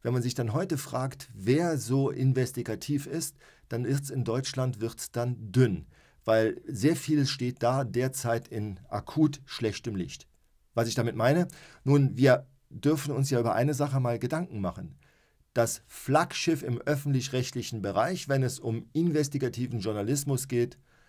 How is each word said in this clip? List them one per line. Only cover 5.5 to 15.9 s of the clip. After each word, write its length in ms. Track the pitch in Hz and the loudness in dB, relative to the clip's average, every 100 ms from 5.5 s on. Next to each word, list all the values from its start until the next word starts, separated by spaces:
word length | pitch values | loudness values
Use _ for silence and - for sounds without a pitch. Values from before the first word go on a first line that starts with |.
dünn. 360 | 123 123 82 - - _ _ | 4 4 2 -6 -20 _ _
Weil 360 | - 110 110 - - | 2 4 4 0 -8
sehr 280 | 107 135 170 | 0 2 2
viel 320 | - 151 139 | 2 2 2
steht 340 | - 123 - | 0 -4 0
da 220 | 196 131 | 0 2
derzeit 640 | 120 117 131 131 120 117 - | 0 0 -2 -2 -2 -2 -4
in 320 | 113 107 92 - | -6 -6 -8 -8
akut 520 | 104 - 156 151 147 - | -8 -2 2 2 2 -12
schlechtem 500 | - 110 - 113 98 | -4 -4 -4 -6 -6
Licht. 320 | 87 - - _ _ _ _ | -6 -10 -20 _ _ _ _
Was 140 | 117 117 | -2 0
ich 80 | 123 | 0
damit 200 | 117 110 | -2 2
meine? 320 | 120 160 180 - - - | 4 4 2 -4 -20 -4
Nun, 340 | 131 143 135 120 | 4 4 4 4
wir 300 | 135 123 - _ _ | 6 6 2 _ _
dürfen 420 | 117 147 156 143 | -2 0 0 0
uns 160 | 127 135 | -2 0
ja 100 | 123 | 2
über 140 | 117 | 2
eine 220 | 98 139 139 | 2 2 0
Sache 240 | 143 131 | -2 0
mal 180 | 123 117 | 0 -2
Gedanken 420 | 120 156 180 107 | -4 -4 -6 -6
machen. 380 | 92 92 87 - _ _ _ _ _ | -6 -6 -12 -16 _ _ _ _ _
Das 300 | 120 117 - | 0 0 -2
Flaggschiff 800 | - | -12